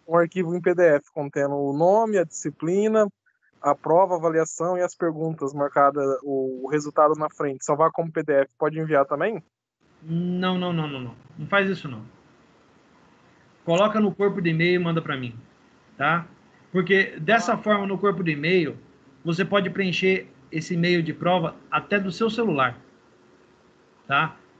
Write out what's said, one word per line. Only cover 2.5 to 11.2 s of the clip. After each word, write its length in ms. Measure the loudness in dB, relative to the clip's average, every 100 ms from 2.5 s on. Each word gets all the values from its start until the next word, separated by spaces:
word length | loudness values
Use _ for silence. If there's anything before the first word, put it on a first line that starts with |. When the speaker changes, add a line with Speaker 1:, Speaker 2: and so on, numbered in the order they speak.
| -6 -2 0 2 2 0 _ _ _ _ -4
Speaker 1:
a 140 | -2 -2
prova, 400 | 2 4 4 2
a 20 |
avaliação 580 | 0 0 -2 -2 -4 -2
e 60 |
as 140 | -4 -2
perguntas 580 | -4 -2 -6 -4 -6
marcadas, 500 | -4 -2 4 4 4 -2 -2
o, 420 | -2 -4 -4 -6 -4
o 20 |
resultado 460 | -4 -2 2 4
na 160 | 4 -4
frente, 340 | -4 -6 -6
salvar 280 | -4 2 2
como 200 | 0 -4
P 120 | -4
D 100 | 0 0
F, 80 | 0 -2
pode 220 | -4 -2
enviar 260 | 0 0 2
também? 380 | 0 -2 -4 -12 _ _ _ _ _
Speaker 2:
Não, 560 | -6 -4 -2 -2 -2 -2
não, 160 | -2
não, 140 | -2 -4
não, 140 | -6
não. 140 | -12 -14